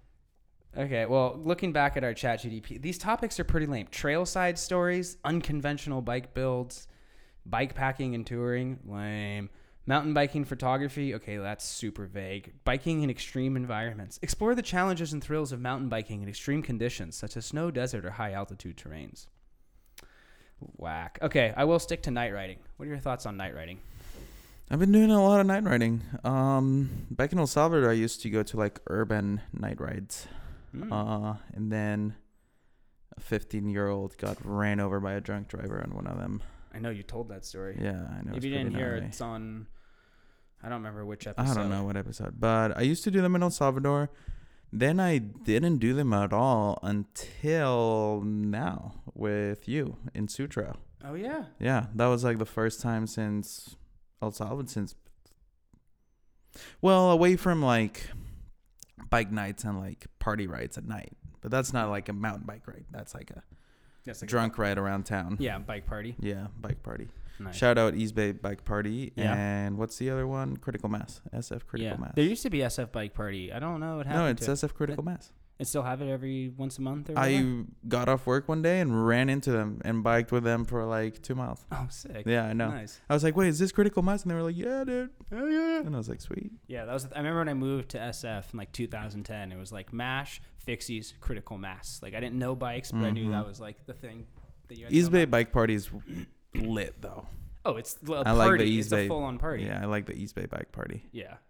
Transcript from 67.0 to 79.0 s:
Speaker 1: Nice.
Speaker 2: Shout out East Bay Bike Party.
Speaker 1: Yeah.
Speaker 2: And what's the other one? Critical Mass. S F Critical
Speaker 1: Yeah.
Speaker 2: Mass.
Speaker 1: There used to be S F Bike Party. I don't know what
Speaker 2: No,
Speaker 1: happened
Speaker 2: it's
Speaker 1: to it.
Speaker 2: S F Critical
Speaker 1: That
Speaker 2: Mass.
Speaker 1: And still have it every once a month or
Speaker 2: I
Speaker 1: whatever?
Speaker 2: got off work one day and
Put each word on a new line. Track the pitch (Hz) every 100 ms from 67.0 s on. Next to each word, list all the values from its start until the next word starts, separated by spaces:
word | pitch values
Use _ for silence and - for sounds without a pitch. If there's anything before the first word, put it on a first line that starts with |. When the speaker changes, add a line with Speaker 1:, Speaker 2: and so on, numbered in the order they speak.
| - - - -
Speaker 1:
Nice. | 98 90
Speaker 2:
Shout | 123 117
out | 110 85
East | 107 113
Bay | 104
Bike | 98 101 101 -
Party. | 104 104 117 135 -
Speaker 1:
Yeah. | 107
Speaker 2:
And | 110 101 101 101 101
what's | 113 -
the | 127
other | 131 131
one? | 135 135 131
Critical | - - 107
Mass. | 107 113 - -
S | 117 117
F | 113 -
Critical | 113 110
Speaker 1:
Yeah. | -
Speaker 2:
Mass. | -
Speaker 1:
There | 147 160
used | 233
to | 254
be | 151
S | 123 -
F | 117
Bike | 113 104
Party. | - 104 98 92
I | 120
don't | 160 160
know | 160 156
what | 135
Speaker 2:
No, |
Speaker 1:
happened | 160 156 117
Speaker 2:
it's | 120
Speaker 1:
to |
it. | 139
Speaker 2:
S | 151
F |
Critical | - 143 147 165
Speaker 1:
That |
Speaker 2:
Mass. | 175 - - - -
Speaker 1:
And | 139
still | 147
have | 127 127
it | 139
every | 131 135 131 131 131
once | 135 135
a |
month | 131 147 143
or | 151
Speaker 2:
I | 135
Speaker 1:
whatever? | 139 127 120 - - 117
Speaker 2:
got | 120 123
off | 131 127
work | 135 143
one | 160
day | 165 185
and | 156 113